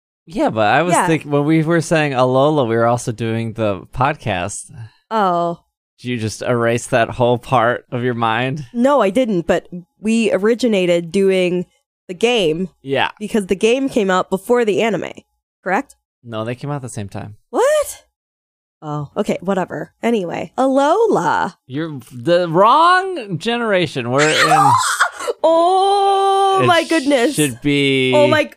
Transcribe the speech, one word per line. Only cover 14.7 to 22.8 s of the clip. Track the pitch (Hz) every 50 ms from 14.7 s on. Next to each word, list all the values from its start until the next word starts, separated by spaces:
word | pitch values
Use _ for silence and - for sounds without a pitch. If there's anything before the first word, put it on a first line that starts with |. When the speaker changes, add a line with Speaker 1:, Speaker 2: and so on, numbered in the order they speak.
| 190 131
Speaker 2:
anime, | 208 226 202 160 - - - - - _ _ _ _ _ _ _
correct? | - 185 180 220 277 - _ _ _ _ _ _ -
Speaker 1:
No, | 117 113 110 110
they | 113 123
came | 123 - 143
out | 147
at | 143
the | 127 120
same | - 113 104 101
time. | - 107 - 104 104 - _ _
Speaker 2:
What? | - - 453 554 605 605 554 - - - _ _ _ _ _ _ _ _ _ _ _ _ _ _ _ _
Oh, | 156 151 147 151 147 - -
okay, | - 208 - 185 -
whatever. | 175 180 196 185 175 - - 147 160 - _ _
Anyway, | - 226 240 220 180 165 - - - 170 _ -
Alola. | 262 269 262 277 277 294 339 427 466 427 277 165 - 151 123 90 82 - - _ _
Speaker 1:
You're | - 127 143 165 165 151 131 117 -
the | 131 123 117 156 170 175 180 170
wrong | 156 175 196 226 254 302